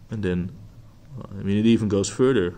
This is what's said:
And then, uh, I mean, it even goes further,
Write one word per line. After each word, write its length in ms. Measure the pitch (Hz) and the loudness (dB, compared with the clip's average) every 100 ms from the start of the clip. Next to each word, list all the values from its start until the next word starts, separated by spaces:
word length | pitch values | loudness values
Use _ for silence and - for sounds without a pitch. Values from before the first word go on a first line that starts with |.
| - | -10
And 140 | 110 | -4
then, 280 | 95 87 87 - - - - - - 127 | -2 0 -4 -8 -20 -20 -20 -20 -18 -16
uh, 80 | - 101 | -14 -8
I 40 | |
mean, 140 | 98 101 | -2 2
it 100 | 113 | 4
even 200 | 113 107 | 4 2
goes 220 | 98 95 | 0 -2
further, 460 | - 131 123 87 | 2 2 2 0